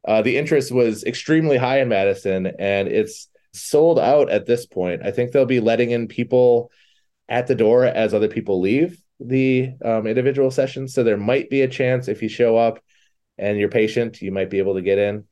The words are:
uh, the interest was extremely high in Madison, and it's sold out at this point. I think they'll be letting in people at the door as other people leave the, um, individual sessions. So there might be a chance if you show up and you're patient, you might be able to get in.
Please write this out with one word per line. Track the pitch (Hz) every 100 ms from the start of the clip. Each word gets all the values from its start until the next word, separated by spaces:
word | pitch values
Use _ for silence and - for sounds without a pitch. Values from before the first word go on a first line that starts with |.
| -
uh, | 110
the | 117 120
interest | 156 151 127
was | 123 120 107
extremely | - 120 - 160 160 139
high | 123 135
in | 127
Madison, | 101 98 95 98 95 92 -
and | 98 98 98
it's | 110 107 - - _ _
sold | - - 147 165 143
out | 113 143 135
at | 104 -
this | 117 -
point. | - 90 85
I | -
think | 98 123
they'll | 139 127
be | 127
letting | 113 117 120
in | 120 113
people | - 123 127 123 117 120 _ _ _ _ _ -
at | 120 123
the | 123
door | 110 123
as | 127 - 110
other | 104 107
people | 113 - 95
leave | 92 127 175 180 _ _
the, | 123 131 131 127 127 127
um, | 117 113 107
individual | 113 127 135 135
sessions. | 127 135 135 135
So | 131
there | 117 104
might | 104 135 -
be | 139
a | 131
chance | 131 127 127 127
if | 113
you | 110
show | - 120 113
up | 117 110 _ _ _ _ _ -
and | 101 104
you're | 101
patient, | 117 107 120 113 -
you | 98
might | 95 95
be | 98
able | 95 95
to |
get | 92 98
in. | 101 104 104